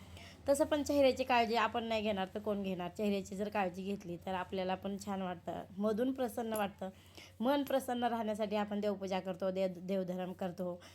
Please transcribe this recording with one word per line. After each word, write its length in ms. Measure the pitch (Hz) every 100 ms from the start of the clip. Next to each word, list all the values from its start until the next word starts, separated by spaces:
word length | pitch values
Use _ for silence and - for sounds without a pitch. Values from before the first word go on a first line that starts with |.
| - - - - -
तसं 160 | 277 302
पण 180 | 302
चेहऱ्याची 400 | 277 285 269 262
काळजी 320 | 254 247 220 226
आपण 280 | 214 240
नाही 180 | 226 220
घेणार 260 | 214 196 190 214
तर 40 |
कोण 240 | 214 202
घेणार? 260 | 190 180 175
चेहऱ्याची 460 | 175 208 202 185 190
जर 140 | 208
काळजी 340 | 208 185 180
घेतली 340 | 190 202 175 170
तर 160 | -
आपल्याला 420 | 185 180 190 185 190
पण 220 | 202 196 202
छान 160 | 190
वाटतं, 420 | 185 170 175 170 - 190
मधून 340 | 208 214 254
प्रसन्न 420 | 262 247 247 226
वाटतं. 360 | 214 202 - 190 - - - - -
मन 240 | 233 285
प्रसन्न 400 | 269 262 254 247
राहण्यासाठी 520 | 240 226 214 214 214 208
आपण 240 | 208 208
देवपूजा 400 | 208 190 190 190
करतो, 320 | 185 180 190
दे-, 160 | 185 190
देवधर्म 680 | 175 185 196 180 185 185
करतो, 480 | 185 190 165 180 175 -